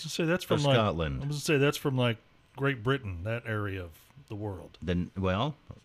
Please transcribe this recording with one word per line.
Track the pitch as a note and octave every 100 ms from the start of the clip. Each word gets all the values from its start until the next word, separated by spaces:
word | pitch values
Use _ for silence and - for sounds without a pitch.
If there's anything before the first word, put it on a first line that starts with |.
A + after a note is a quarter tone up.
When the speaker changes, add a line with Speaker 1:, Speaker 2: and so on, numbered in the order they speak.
Speaker 1:
gonna | D#3
say | - E3
that's | F3
from, | - D3+
Speaker 2:
of | C#3+
Speaker 1:
like, | B2+
Speaker 2:
Scotland. | G#2 E2 D#2 C2
Speaker 1:
I | C#3+
was | D3
gonna |
say | - C#3+
that's | C#3+ -
from, | D3+ C3
like, | A#2+ A2+ - - _ C3
Great | C#3 B2
Britain, | A2+ C3+ A2 F2
that | G#2 A#2 A2+
area | G#2+ G#2 F#2+
of | F2 D#2 - C#3 -
the | G#2
world. | G#2 F2+ D#2 -
Speaker 2:
Then, | D#2+ F2 - F#2+
well, | F#2+ F#2+ C#3+ - - -